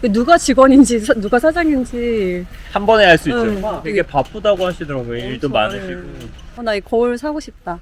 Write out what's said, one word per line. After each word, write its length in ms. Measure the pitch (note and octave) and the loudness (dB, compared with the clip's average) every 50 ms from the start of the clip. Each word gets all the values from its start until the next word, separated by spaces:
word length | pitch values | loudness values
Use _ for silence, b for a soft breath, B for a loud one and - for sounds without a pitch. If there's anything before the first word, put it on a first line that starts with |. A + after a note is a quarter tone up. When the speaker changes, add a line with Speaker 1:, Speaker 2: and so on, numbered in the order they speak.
| - A#3+ | 0 0
Speaker 1:
누가 260 | G3 A3 A#3+ C#4+ E4+ E4+ | 0 0 4 4 4 4
직원인지 600 | - - B3+ A#3+ C4 C4+ C4 C4+ C#4 - A#3+ A3+ | 4 2 4 6 6 8 8 8 6 6 4 -2
사-, 140 | G#3 A#3 C4+ | 0 0 -2
누가 240 | A3+ F#3+ G#3 - A#3+ | -2 0 0 0 2
사장인지 1040 | - D#4 D#4 F4 E4+ D#4 D4+ C4 B3+ - - A#3+ A#3+ A#3+ A#3 A3 G3 F3+ F3+ F3+ F3+ - B B B - - | 2 2 0 2 0 0 0 -2 -2 -6 -6 -6 -4 -4 -2 -2 -2 -2 -4 -6 -8 -12 B B B -6 -6
Speaker 2:
한 140 | G3+ G3+ | -2 2
번에 180 | G3+ A3+ A3 G#3 | 2 4 6 6
알 140 | F3+ E3 D#3+ | 6 6 4
수 100 | - A#3+ | 4 -2
있죠. 140 | A#3+ A#3+ A3+ | -2 0 0
Speaker 1:
응. 360 | A3 G#3 G3 F#3+ G#3+ G3 C#3+ C3 | -2 -2 -4 -4 -6 -6 -6 -8
Speaker 2:
되게 180 | D#3+ D#3 E3+ E3+ | -4 -2 -2 -2
바쁘다고 640 | - - C#3+ C3 - - G#3+ G3 G#3+ G3+ F3+ F#3+ | 0 -2 -2 -2 -2 -6 -4 0 0 0 2 0
하시더라고요. 500 | F3+ F3 - F3 C#3+ C#3+ C3 A#2+ A#2 A#2 | -4 -4 -6 -8 -8 -8 -8 -6 -6 -8
일도 300 | A#2+ B2 B2+ B2+ - - C#3+ | -8 -6 -8 -8 -6 -6 -2
Speaker 1:
엄청, 40 | B2+ | 0
Speaker 2:
많으시고. 400 | - - - - G3+ F#3+ F#3 F3+ | 0 0 0 -2 -6 -10 -10 -12
Speaker 1:
응. 380 | F3+ F3 F3 E3+ - A#2 A#2 - - - - - | -12 -12 -16 -16 -16 -16 -18 -18 -18 -20 -20 -16
어, 60 | - A#3+ | -10 -6
나 120 | A3+ G#3+ | -4 -4
이 60 | G3+ | -4
거울 360 | F#3 - - A3+ A#3+ A#3+ A#3+ A#3+ | -4 -2 -2 0 0 0 -2 -4
사고 200 | C4+ D4+ D4+ D#4 | -6 -6 -8 -8
싶다. 400 | C#4+ - - - _ F#3 E3+ E3+ | -10 -12 -18 -16 _ -12 -12 -12